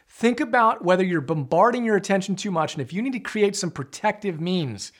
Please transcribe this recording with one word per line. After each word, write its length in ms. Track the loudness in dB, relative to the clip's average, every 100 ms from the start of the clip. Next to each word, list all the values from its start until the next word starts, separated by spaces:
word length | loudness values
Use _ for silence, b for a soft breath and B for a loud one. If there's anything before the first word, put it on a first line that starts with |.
| _
Think 320 | -2 0 0
about 460 | 0 4 4 2 2
whether 180 | 2
you're 160 | 2 0
bombarding 640 | 0 -4 0 2 4 2
your 120 | 2 0
attention 400 | 2 0 0 -4
too 160 | -2
much 240 | -2 -2 -4
and 60 |
if 100 | -6
you 80 | -4
need 120 | -4
to 60 | -4
create 360 | -4 2 2 2
some 160 | -4
protective 680 | -6 -10 -4 -2 -2 -4 -4
means 520 | -2 -2 -2 -6 -12 b